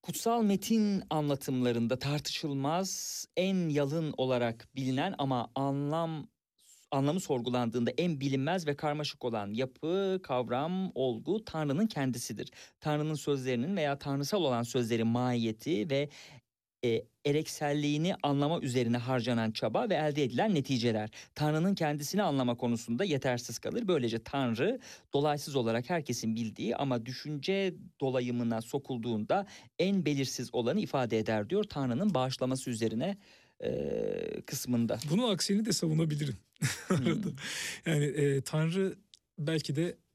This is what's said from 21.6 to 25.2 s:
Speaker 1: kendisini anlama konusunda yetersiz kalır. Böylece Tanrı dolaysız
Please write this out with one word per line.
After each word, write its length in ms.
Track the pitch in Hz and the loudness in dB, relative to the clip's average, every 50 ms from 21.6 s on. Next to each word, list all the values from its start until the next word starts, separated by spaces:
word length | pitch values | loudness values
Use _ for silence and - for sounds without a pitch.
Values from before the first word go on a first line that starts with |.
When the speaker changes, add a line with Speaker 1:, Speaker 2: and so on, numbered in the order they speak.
| 170 196 196 | 2 2 2
Speaker 1:
kendisini 480 | - 165 147 147 147 147 143 - 202 | 2 2 0 0 -2 -4 -2 0 2
anlama 340 | 208 170 143 135 127 123 120 | 2 2 2 2 2 2 0
konusunda 480 | 117 131 120 120 113 - - 117 123 202 | 0 0 0 0 0 -2 -4 -2 0 2
yetersiz 540 | 196 147 131 - 135 123 120 - - 117 - | 2 0 2 2 0 0 0 -2 -8 -10 -6
kalır. 300 | - - 160 226 240 185 | -6 -4 -4 -2 0 2
Böylece 300 | 180 147 120 113 113 113 | 2 2 2 0 0 -2
Tanrı 580 | - - - 139 135 120 113 107 143 202 262 254 - - - - _ _ | -4 -4 -2 0 0 0 2 2 2 0 0 -2 -6 -16 -20 -20 _ _
dolaysız 440 | - 143 | 0 2